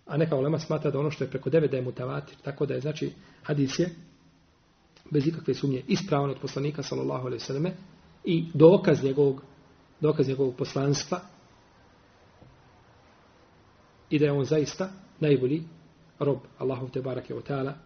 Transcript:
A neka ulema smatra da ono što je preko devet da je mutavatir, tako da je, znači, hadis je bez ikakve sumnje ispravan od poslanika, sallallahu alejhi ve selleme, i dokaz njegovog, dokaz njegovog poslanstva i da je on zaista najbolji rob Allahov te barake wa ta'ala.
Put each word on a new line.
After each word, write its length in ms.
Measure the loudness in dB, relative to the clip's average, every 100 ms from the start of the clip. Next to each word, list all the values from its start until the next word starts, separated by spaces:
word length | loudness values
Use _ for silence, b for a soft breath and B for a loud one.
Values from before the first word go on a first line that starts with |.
| -6
A 120 | -2
neka 180 | 0 0
ulema 240 | 0 -2
smatra 320 | -2 -2 -2
da 80 | -2
ono 120 | -2
što 120 | -4
je 60 | -6
preko 200 | -6 0
devet 220 | 2 2
da 60 | 0
je 60 |
mutavatir, 520 | -4 -6 -6 -8 -10 -14
tako 220 | -10 -4 -4
da 80 |
je, 80 | -2
znači, 300 | -4 -4 -6 -8 B B
hadis 360 | -4 0 0 0
je 100 | -2 -4 -18 -20 _ _ _ _ _ _ _ _ -4
bez 160 | 0 0
ikakve 260 | 0 -2
sumnje 280 | -2 -2 -2 0
ispravan 420 | -2 0 0 0
od 80 | -4
poslanika, 420 | -6 -4 -4 -4
sallallahu 440 | -6 -4 -4 -4 -4
alejhi 140 | -6
ve 40 | -6
selleme, 260 | -4 -4 -4 -12 -20 -20 -8
i 220 | -2 0 0
dokaz 500 | 8 10 10 6 2
njegovog, 400 | 2 4 2 2 -8 -20 -20 -20 -20 -2
dokaz 260 | 0 2 2
njegovog 280 | 2 0 -2
poslanstva 680 | -4 0 0 0 -2 -8 -10 -20 -20 -20 _ _ -20 _ _ _ -20 -20 -20 -20 -20 -20 -20 -20 -20 -20 _ _ _ _ _ _ _ _ -2
i 100 | 2
da 60 | 2
je 60 |
on 140 | 2 0
zaista 440 | 0 0 -4 -8 -10 -18 -2
najbolji 440 | 2 4 2 -2 -6 -18 -20 _ _ -4
rob 180 | -2 -2 -6 -8
Allahov 320 | -4 -4 -6
te 120 | -6
barake 320 | -6 -6 -8
wa 80 | -10
ta'ala. 320 | -6 -4 -4 -8